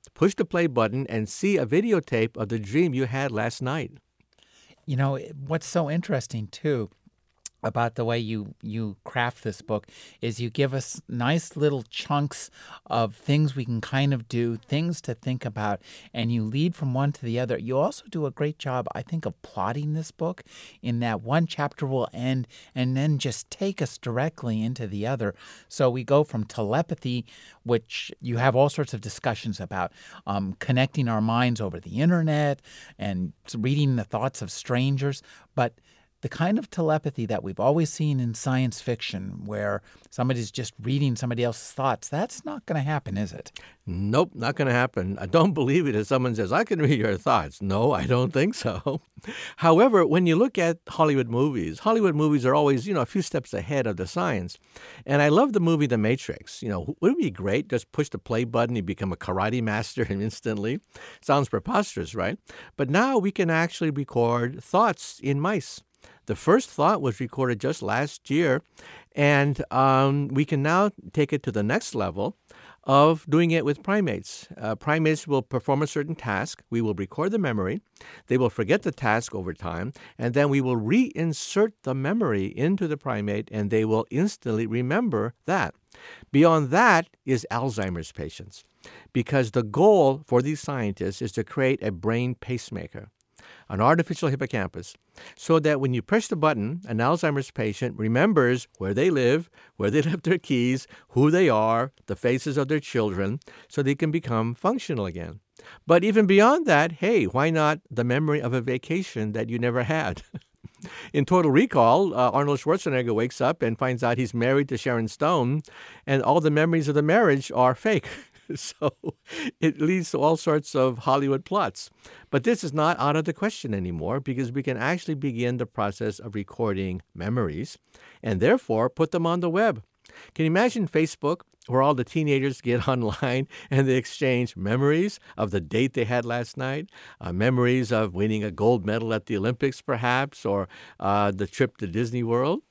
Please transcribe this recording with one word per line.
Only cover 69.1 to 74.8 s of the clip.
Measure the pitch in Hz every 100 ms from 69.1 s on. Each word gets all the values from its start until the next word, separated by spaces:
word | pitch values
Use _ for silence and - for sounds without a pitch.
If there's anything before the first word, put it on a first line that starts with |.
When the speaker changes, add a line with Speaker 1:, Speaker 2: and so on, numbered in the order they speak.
| -
Speaker 1:
and, | 143 143 143 131 143
um, | 131 135 131 139 143 139
we | 135
can | 151 143
now | 147 175 208 - -
take | - 143
it | 143
to | -
the | 107
next | 104 180 - 117
level | 92 98 117 - _ - - -
of | - 135 151 160 -
doing | 156 170
it | 165
with | 135 147
primates. | - 208 175 92 95 - - -
Uh, | 110
primates | 110